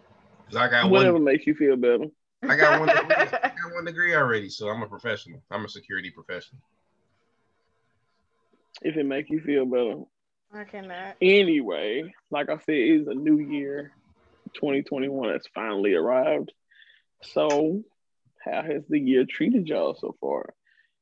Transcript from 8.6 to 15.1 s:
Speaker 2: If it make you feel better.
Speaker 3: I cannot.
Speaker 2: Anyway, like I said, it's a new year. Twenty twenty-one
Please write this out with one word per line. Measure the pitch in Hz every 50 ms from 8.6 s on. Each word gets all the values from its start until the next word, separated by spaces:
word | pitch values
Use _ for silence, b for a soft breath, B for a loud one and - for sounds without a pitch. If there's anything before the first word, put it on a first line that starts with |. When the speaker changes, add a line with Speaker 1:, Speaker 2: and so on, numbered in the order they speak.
| _ _ - - -
Speaker 2:
If | 160 156
it | 156 143
make | 139 135 143 151 -
you | 151 160
feel | 156 147 143 139 131
better. | 127 127 123 123 110 90 76 - - _ _ _ _ _ _ _ _ 208
Speaker 3:
I | 208 208
cannot. | 202 - 202 190 185 175 180 190 196 196 -
Speaker 2:
Anyway, | 185 190 196 202 196 175 160 147 123 101 85 76 92 104 113 139 160 185 - _ _ _
like | 151 143 147 -
I | 156
said, | 156 - - 156
it's | 147 110 143 160 151 151
a | 143 123
new | 135 151 156 151 151
year. | 147 143 147 143 139 139 139 143 143 147 - _ _ _ _ _ _ _ _ _ _ - -
Twenty | - - 147 139 139 143
twenty-one | - 147 131 135 139